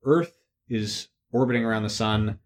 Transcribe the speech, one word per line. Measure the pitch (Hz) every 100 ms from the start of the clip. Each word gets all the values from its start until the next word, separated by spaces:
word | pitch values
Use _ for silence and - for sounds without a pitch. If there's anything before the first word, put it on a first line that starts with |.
Earth | 135 165 165 _ _ _ -
is | 113 104 - - _ _
orbiting | 117 127 120
around | 113 110
the | 107
sun | - 110 107 107 104